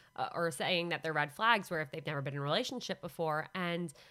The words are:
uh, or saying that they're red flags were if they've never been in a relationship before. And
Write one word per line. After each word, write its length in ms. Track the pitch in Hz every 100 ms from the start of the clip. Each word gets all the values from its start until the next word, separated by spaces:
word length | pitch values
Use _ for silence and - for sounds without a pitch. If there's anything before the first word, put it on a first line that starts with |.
| - -
uh, 140 | -
or 160 | - 170
saying 400 | 160 208 180 170
that 140 | 156
they're 100 | 160
red 180 | 151 147
flags 380 | 135 220 226 -
were 120 | 170
if 100 | 151
they've 160 | 160 147
never 160 | 151
been 100 | 139
in 60 | 139
a 20 |
relationship 600 | 143 170 254 254 - -
before. 480 | 170 - 165 151 156
And 400 | 185 175 175 170 - -